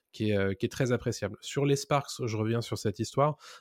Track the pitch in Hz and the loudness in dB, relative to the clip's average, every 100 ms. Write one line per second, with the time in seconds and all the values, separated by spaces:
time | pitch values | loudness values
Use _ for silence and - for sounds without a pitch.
0 | _ - 107 101 98 95 117 - 127 120 | _ -2 2 4 2 0 -2 0 0 2
1 | 120 - 98 104 - 139 143 139 - 143 | 0 -4 -6 -6 -6 0 2 2 2 0
2 | - - 123 110 107 117 - 107 110 98 | 0 -6 -4 0 0 0 -2 -2 -2 -2
3 | 110 - 147 143 - - | -2 2 2 0 -10 -20